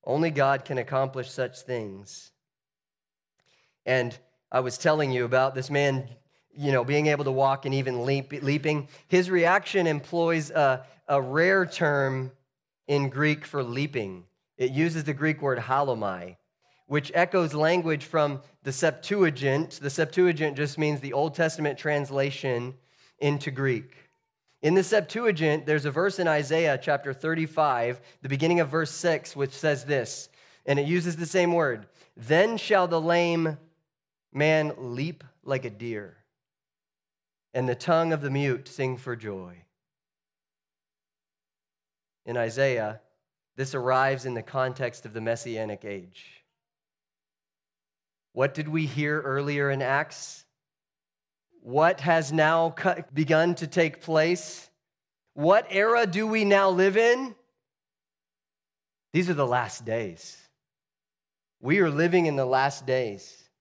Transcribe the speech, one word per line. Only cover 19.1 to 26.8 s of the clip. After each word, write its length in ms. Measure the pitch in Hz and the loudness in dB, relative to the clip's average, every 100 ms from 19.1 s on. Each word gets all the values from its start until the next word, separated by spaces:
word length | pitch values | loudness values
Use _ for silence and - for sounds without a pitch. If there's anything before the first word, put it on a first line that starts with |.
| 202 175 131 139 139 165 - | 2 2 2 0 0 -2 -6
The 80 | 139 | -8
Septuagint 680 | 139 156 185 180 156 151 139 | -2 -2 4 2 2 -2 -2
just 220 | 147 151 | -6 -2
means 240 | 151 147 | -2 -2
the 100 | 135 | -4
Old 240 | 135 156 147 | -2 -2 0
Testament 420 | 160 160 151 131 | -2 0 -4 -2
translation 1000 | 156 147 139 139 139 135 135 120 123 131 _ _ _ _ | -2 -2 -2 -2 -2 -2 -4 -4 -4 -12 _ _ _ _
into 320 | 143 143 143 | -2 0 -4
Greek. 460 | 131 135 117 - _ _ _ _ _ _ _ | -2 -2 -2 -6 _ _ _ _ _ _ _
In 140 | 151 185 | 2 4
the 80 | |
Septuagint, 840 | 185 214 175 226 240 170 160 151 143 | 4 0 0 -2 0 2 0 0 0
there's 180 | 151 | 0
a 80 | 143 | 0
verse 280 | 139 196 190 | 0 -2 0
in 80 | 170 | 2
Isaiah 500 | 151 139 160 165 135 | 2 2 2 2 0